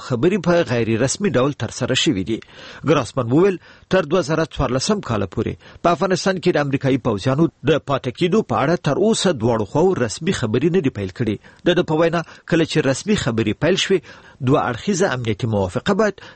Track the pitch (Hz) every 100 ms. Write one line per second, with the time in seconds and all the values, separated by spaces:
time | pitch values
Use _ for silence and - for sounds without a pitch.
0 | - 120 165 208 165 175 151 120 110 110
1 | 131 - 196 127 135 143 110 - 127 131
2 | 170 98 95 110 - - - - - 165
3 | 117 135 113 139 196 180 - - - 185
4 | 151 180 151 160 160 - 131 127 - 208
5 | - 107 98 - 101 90 - - 170 170
6 | 190 185 190 185 180 151 143 135 139 131
7 | 120 101 131 135 165 - 123 151 - 135
8 | 127 - 175 220 - 110 139 170 - 131
9 | 208 220 190 139 113 113 101 143 185 120
10 | 117 - 160 - 117 120 170 175 135 104
11 | 95 - 110 98 - - 160 175 - 156
12 | 170 165 156 - - 165 156 160 135 131
13 | 196 214 - 113 110 101 156 185 - 190
14 | - - - - 127 147 101 120 - 180
15 | 185 127 117 104 113 104 92 120 - 196
16 | 214 - -